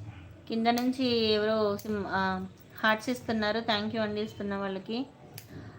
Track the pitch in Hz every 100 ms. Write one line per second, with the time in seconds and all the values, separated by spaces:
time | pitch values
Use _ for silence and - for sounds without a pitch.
0 | - - - - - 226 226 240 254 254
1 | 254 233 220 214 214 220 208 202 214 208
2 | 180 190 190 185 190 - - - 220 214
3 | - 247 - 220 208 226 226 208 214 226
4 | 214 208 214 - 202 196 196 190 190 233
5 | 277 - - - - - -